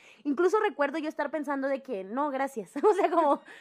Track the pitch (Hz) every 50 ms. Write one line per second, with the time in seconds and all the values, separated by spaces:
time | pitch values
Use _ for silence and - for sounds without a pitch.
0 | - - - _ _ 294 277 240 349 370 359 427 427 403 - - 285 285 277 330
1 | 294 302 302 - 294 277 302 311 285 294 285 277 262 277 277 262 269 262 240 190
2 | 190 190 220 262 294 294 262 262 269 269 - 226 185 - - 285 269 427 359 370
3 | 339 339 339 330 320 285 285 - - - - -